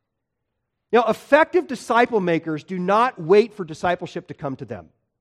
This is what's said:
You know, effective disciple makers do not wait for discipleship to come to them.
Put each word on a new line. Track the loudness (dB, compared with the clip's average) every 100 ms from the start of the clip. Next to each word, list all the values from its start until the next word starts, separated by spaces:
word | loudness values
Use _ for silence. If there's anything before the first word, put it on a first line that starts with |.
| _ _ _ _ _ _ _ _ -2
You | 0
know, | 0
effective | -2 2 2 4 0 -2
disciple | -10 -2 0 2 0
makers | 0 -2 -2 -8
do | -8 -6
not | 0 2 0 -2
wait | 2 4 4 -2
for | -12
discipleship | -6 -4 -4 -6 -12 -14
to | -12
come | -10 -10
to | -12
them. | -14 -16 _ _ _